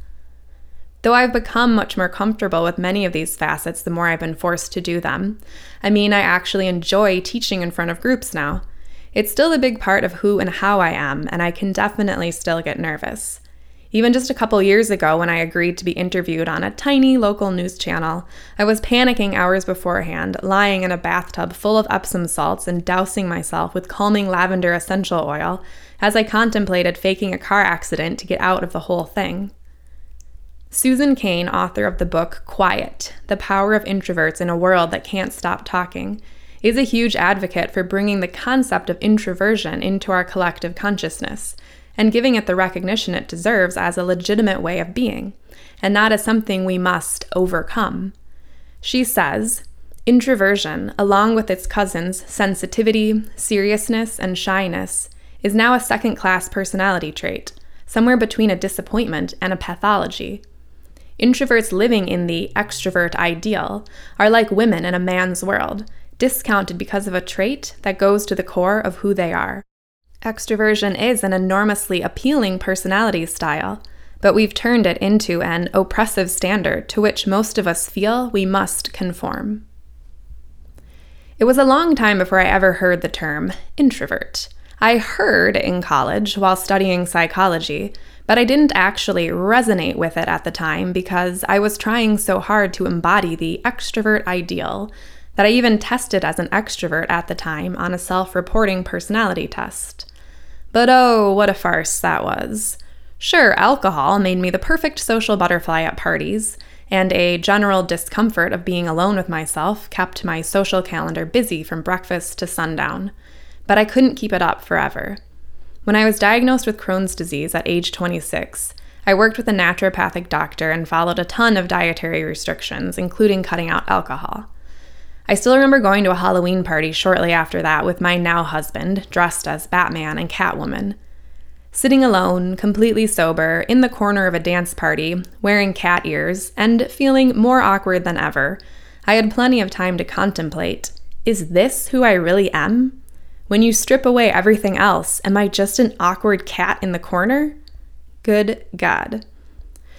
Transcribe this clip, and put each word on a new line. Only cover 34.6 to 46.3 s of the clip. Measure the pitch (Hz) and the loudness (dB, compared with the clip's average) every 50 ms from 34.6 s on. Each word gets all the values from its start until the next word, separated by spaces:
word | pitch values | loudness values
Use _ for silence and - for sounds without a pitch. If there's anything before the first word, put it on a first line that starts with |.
| 175 180 185 180 170 170 | 4 4 4 4 4 2
That | 180 190 - | 0 -4 -6
Can't | - - 196 190 - - | -6 -6 -4 -4 -6 -6
Stop | - - 175 180 - - | -6 -4 -4 -4 -4 -6
Talking, | - - 185 180 175 - 175 160 190 208 220 - - - - - - - - - | -6 -4 -4 -4 -4 -8 -10 -8 -8 -8 -10 -12 -14 -18 -18 -18 -18 -8 -2 0
is | 220 233 | 2 2
a | 247 269 | 2 2
huge | - - 226 233 240 214 | 2 2 0 0 0 0
advocate | - - 180 202 196 190 180 - 175 170 - | 2 2 2 2 0 -2 -4 -2 -2 -4 -2
for | - 196 185 | -2 -4 -4
bringing | 185 196 196 202 208 202 196 | -2 -2 0 0 0 0 0
the | 180 180 | -2 -4
concept | - - - 240 254 269 254 254 190 180 - - | -6 -6 -4 0 2 2 2 2 0 -4 -2 -4
of | 175 - | -6 -2
introversion | - 208 214 214 214 196 180 180 190 208 226 208 - 160 160 - - | 2 2 4 4 2 0 -2 0 2 2 2 0 -2 -4 -6 -4 -2
into | 190 196 196 - - 190 | -2 -2 -2 -2 0 0
our | 185 180 | 0 0
collective | 180 - 190 180 175 165 - - 170 170 | -2 -2 -2 -2 -2 -2 -4 -8 -8 -6
consciousness | - - 202 208 185 - 165 - - - - - - - - - - - - - - - - - | -4 -2 -2 -2 -2 -4 -6 -6 -6 -8 -8 -8 -8 -10 -10 -12 -14 -16 -20 -20 -20 -20 -12 -2
and | - 214 220 208 | 2 2 4 4
giving | 233 233 262 247 | 4 4 4 4
it | 220 214 | 2 2
the | - 180 | 0 2
recognition | 180 185 185 185 180 180 185 208 220 - - 175 | 2 2 0 0 -4 -4 -2 -2 -2 -2 -2 -4
it | - - - | -4 -6 -6
deserves | - 170 170 208 233 208 185 180 180 185 | -8 -4 0 2 4 4 4 2 2 -2
as | 175 175 175 | -2 -2 -2
a | 185 180 | -2 0
legitimate | 180 185 180 175 - 202 214 226 208 190 - | 0 -2 -2 0 0 2 2 2 2 2 0
way | 175 165 175 170 | -2 -4 -4 -4
of | 170 175 180 | -6 -6 -4
being, | - 254 220 196 - - 196 196 - - - - - - - - - | -2 -2 -2 -2 -4 -8 -10 -12 -14 -20 -20 -20 -20 -20 -20 -10 -4
and | - 196 202 | 0 2 4
not | 208 214 220 214 | 4 6 6 4
as | 208 214 | 2 2
something | - | 2